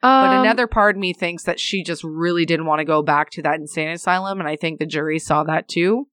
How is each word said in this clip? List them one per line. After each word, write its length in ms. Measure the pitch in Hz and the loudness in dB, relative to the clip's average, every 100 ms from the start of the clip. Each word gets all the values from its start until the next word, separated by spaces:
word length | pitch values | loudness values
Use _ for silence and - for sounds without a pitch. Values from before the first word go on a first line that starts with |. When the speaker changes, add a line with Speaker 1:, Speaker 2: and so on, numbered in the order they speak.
Speaker 1:
But 340 | 254 269 262 262 | 6 6 6 4
Speaker 2:
Um, 60 | |
Speaker 1:
another 260 | 254 226 240 | 4 2 0
part 280 | 240 208 196 | 4 2 2
of 40 | |
me 140 | 190 | -2
thinks 300 | 175 175 170 - | -2 -4 -4 -6
that 140 | 175 | -4
she 220 | - 196 | -4 -4
just 200 | 165 165 | -4 -6
really 420 | 160 156 170 175 165 | -6 -4 0 0 2
didn't 220 | 165 160 | 0 0
wanna 180 | 151 156 | -2 2
go 160 | 156 | 0
back 300 | 143 147 151 | 2 2 0
to 100 | - | -2
that 180 | 151 156 | -2 -2
insane 280 | 151 - 156 | -4 -6 -6
asylum, 500 | 170 - 180 190 196 | -4 -2 -2 -2 -4
and 80 | 160 | -4
I 80 | 151 | -4
think 220 | 165 160 | -4 -4
the 80 | 156 | -4
jury 320 | 156 156 156 | -2 -2 -2
saw 260 | - 151 156 | 0 0 2
that 220 | 156 - | -2 -2
too. 400 | - 175 226 277 | -2 0 0 -4